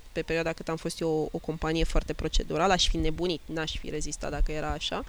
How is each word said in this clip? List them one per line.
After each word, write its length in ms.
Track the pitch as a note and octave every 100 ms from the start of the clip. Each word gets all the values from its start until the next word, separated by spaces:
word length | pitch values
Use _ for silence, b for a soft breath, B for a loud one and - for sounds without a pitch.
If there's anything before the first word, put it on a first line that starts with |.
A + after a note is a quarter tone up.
| -
pe 100 | F3
perioada 300 | D#3+ E3 E3
cât 160 | E3 -
am 80 | E3
fost 240 | E3+ -
eu, 80 | E3
o, 180 | D#3 D3
o 60 | E3
companie 460 | - D#3 D#3+ E3
foarte 280 | D#3+ - -
procedurală. 600 | D#3 D#3 - - D#3 F#3
Aș 160 | F3+ -
fi 80 | E3
nebunit, 440 | D#3 D#3 F3+ D#3+
n-aș 320 | - D#3+ D#3 -
fi 120 | -
rezistat 400 | D3+ D3 - C#3+
dacă 220 | C#3+ -
era 180 | D3+ D3+
așa. 340 | D3 - G#3